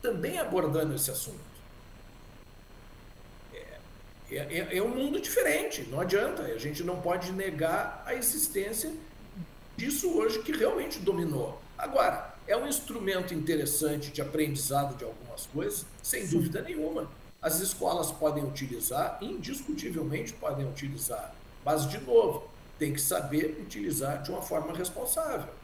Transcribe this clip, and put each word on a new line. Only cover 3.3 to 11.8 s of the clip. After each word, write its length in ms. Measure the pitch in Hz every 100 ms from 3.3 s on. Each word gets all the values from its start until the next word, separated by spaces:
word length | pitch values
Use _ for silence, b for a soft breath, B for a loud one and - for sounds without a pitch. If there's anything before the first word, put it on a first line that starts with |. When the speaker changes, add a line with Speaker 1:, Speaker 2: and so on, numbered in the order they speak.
| - -
Speaker 1:
É, 280 | - - - - - - - -
é, 80 | 131 - 208
é, 180 | 175 185
é 60 |
um 60 | 226 254
mundo 240 | 285 381
diferente, 640 | - 466 - - 403 - -
não 100 | 139
adianta, 440 | 180 196 254 -
a 140 | 294 113
gente 260 | 139 147
não 180 | 175 180
pode 300 | 170 180 175
negar 720 | 190 190 151 160 175 - - -
a 80 | 254
existência 800 | 240 - - 202 196 226 311 320 - - - 196 170 - - -
disso 340 | 240 294 370 330
hoje 240 | 233 -
que 80 | -
realmente 480 | 302 233 - - -
dominou. 640 | 185 175 165 135 113 - -
Agora, 560 | -